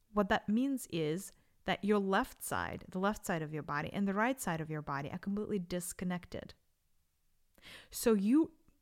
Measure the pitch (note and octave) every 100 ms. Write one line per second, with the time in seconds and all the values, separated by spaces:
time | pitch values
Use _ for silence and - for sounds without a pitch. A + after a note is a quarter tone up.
0 | _ G#3 G3+ G#3+ - A3 C#4 C4 - E3
1 | D3+ F3 - - _ _ - - G3 G#3
2 | F#3+ G3 C4+ - - F#2+ E2+ - - F#3
3 | G3 G#3+ - E3 D3+ D#3 - D3 - F#3+
4 | G3 G3 A#3 C4+ F#3+ D#3+ D#3 D#3 D3+ C#3
5 | C#3+ F#3+ G3 G3+ - G3+ F3 F3+ - -
6 | F3+ F3+ - - - - _ _ _ _
7 | _ _ _ _ _ _ - - - -
8 | A#3+ G#3+ G3+ D4 D#4+ - _ _